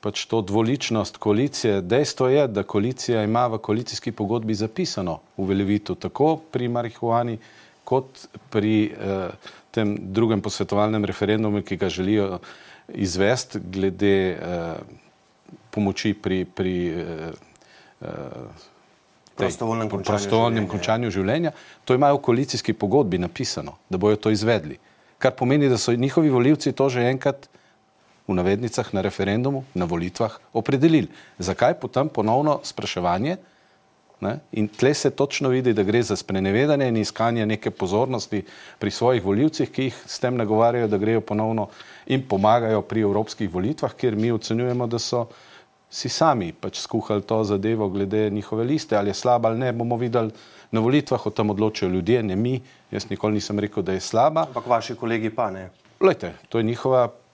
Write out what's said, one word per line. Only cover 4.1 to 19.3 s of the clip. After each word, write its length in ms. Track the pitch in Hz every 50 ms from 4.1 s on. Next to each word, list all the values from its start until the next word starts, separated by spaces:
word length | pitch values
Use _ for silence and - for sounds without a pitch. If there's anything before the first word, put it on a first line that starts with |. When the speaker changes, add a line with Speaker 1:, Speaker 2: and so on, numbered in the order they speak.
Speaker 1:
pogodbi 420 | 107 - 107 98 113 120 110 110 110
zapisano 680 | 98 110 110 - - 180 156 - - 95 87 80 - _ _ _
uveljavitev 580 | - 98 95 98 98 101 95 104 104 - - 92
tako 420 | - - 95 - - 139 156 160 151 - -
pri 160 | - 120 123
marihuani 720 | 120 120 120 120 113 - - - 117 117 120 120 120 117 120 - - - - - - _ _
kot 240 | _ - 127 135 131 131 - - - - - - -
pri, 460 | - - 110 101 110 110 107 107 -
eh, 380 | - 104 104 98 98 95 92 85 - - - - - - - _
tem 260 | - 113 110 104 104 - 95
drugem 380 | 95 95 110 117 110 113 98
posvetovalnem 640 | 95 104 - - 101 - 101 101 104 107 110 107 104
referendumu, 560 | 95 90 - 107 98 107 110 110 107 104 104
ki 140 | 92 - 98
ga 120 | 87 98 95
želijo 500 | 82 90 92 95 107 107 101 98 92 90 - - - - - - - - _ -
izvesti 680 | - - 101 92 82 92 98 101 123 127 - - - 107
glede, 680 | 90 90 90 98 95 98 87 92 101 101 98 98 95 92
eh, 440 | 87 - 82 87 90 85 82 - 160 - - - - - _ _ _ _ _ _ _ _ _ - - - _ _
pomoči 440 | - 107 104 98 92 - - 113 101
pri, 320 | - - 98 95 92 90
pri, 280 | - - - 95 92 90 90 87 85
eh, 420 | 80 90 82 85 82 78 80 82 78 - - _ _ - _ _ - - - - _ _
eh, 80 | - - 80 - 71 65 - - - - - - - - _ _ _ _ _ _ _ _ _ _ _ -